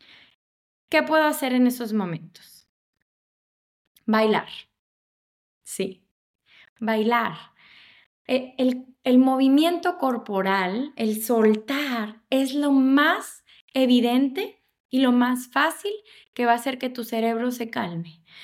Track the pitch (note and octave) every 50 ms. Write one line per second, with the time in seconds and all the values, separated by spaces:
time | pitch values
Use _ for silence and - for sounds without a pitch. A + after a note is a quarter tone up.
0 | _ _ - - _ _ _ _ _ _ _ _ _ _ _ _ _ - - D#4
1 | D#4 D#4 D#4 D#4 D#4 D4+ D4 D4+ C#4 C4 B3+ B3 B3+ B3 B3 - A#3+ G#3+ G#3+ G#3+
2 | F#3+ F3 E3 D#3+ E3 - _ - - - - - _ _ _ _ _ _ _ _
3 | _ _ _ _ _ _ _ _ _ _ _ _ _ _ _ _ _ _ _ _
4 | - - G#3+ A3 A3 G#3+ G3+ E3+ - - - - - _ _ _ _ _ _ _
5 | _ _ _ _ _ _ _ _ _ _ _ _ _ - - - F#3+ F#3+ F#3+ _
6 | _ _ _ _ _ _ _ _ _ _ _ _ - _ _ - A3 A3 A3 A3
7 | G#3+ A3+ A#3+ A#3+ A3+ G3+ D#3+ D#3 - - _ _ _ _ - - - - _ _
8 | _ _ _ _ _ - B3+ B3+ B3+ - - - B3+ B3+ B3+ - - - - _
9 | - C4 B3+ B3+ C4 C4 C4 C4 C4+ C4+ C4+ C#4+ D#4 E4+ F4 E4+ E4+ F4+ F4 F4
10 | C#4 C4 A#3+ A3 A3+ - G#3 F#3+ F#3+ F#3+ G3 G3 F#3 F3+ F#3+ A#3 C#4 D4 - -
11 | A3+ A3 G#3+ G#3+ - - B3 A3+ A3 G#3+ G#3+ G#3+ - - C#4 C#4+ D4 C#4 B3 A#3
12 | G#3+ G#3+ G#3+ - _ - C4 C4 C4+ C4 C4+ D4 D4 C#4+ C#4 C4+ C4 C4 C4+ C#4+
13 | D4 D#4+ F4+ G#4+ - - - - _ _ _ _ _ _ - C4 C4 B3 B3 B3
14 | A3+ A#3+ A#3+ B3+ C#4 C4+ C4 F#4+ G#4 - - _ _ _ _ _ _ - - C4
15 | C4+ B3 B3 B3 B3 B3 B3+ B3 B3+ - - C4+ D4 E4 D#4+ - - G4+ G#4+ G#4+
16 | _ _ - - - _ _ - B3 A#3+ A#3+ A#3+ B3 C#4 B3+ B3+ - B3+ B3+ -
17 | A3+ - - A3+ A3 A3+ A#3 A3+ A#3+ B3 B3 A#3+ A#3 A3+ - B3 G#3+ F3 E3+ E3
18 | E3+ - - _ _ _ - -